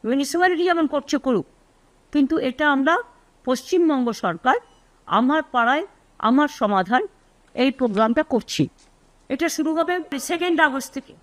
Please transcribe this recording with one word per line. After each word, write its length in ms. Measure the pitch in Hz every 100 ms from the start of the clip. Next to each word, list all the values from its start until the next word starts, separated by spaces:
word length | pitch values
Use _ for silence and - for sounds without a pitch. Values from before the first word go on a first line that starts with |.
মিউনিসিপ্যালিটি 600 | 214 269 285 339 370 349 359
যেমন 160 | 339 311
করছে 220 | 294 - 294 269
করুক, 200 | 220 - _ _ _ _ _ _
কিন্তু 220 | 294 269 320 262
এটা 140 | 247 302
আমরা 200 | 277 277 349 480 _ _ _
পশ্চিমবঙ্গ 640 | - 247 - 370 330 277 240 220
সরকার 320 | 190 165 254 330 - _ _ _ -
আমার 340 | 202 254 311 302
পাড়ায় 300 | 247 233 285 392 _ _ _ -
আমার 200 | 254 294 -
সমাধান 420 | 208 202 185 247 415 _ _ _ _
এই 160 | - 262 269
প্রোগ্রামটা 440 | 247 202 220 233 -
করছি। 300 | 233 - - 147 _ _ _ _ _ _
এটা 160 | 262 330 -
শুরু 140 | 311 320
হবে 160 | 330 359 311 277 -
সেকেন্ড 300 | 349 359 330 311
আগস্ট 240 | 262 - 269
থেকে 160 | - -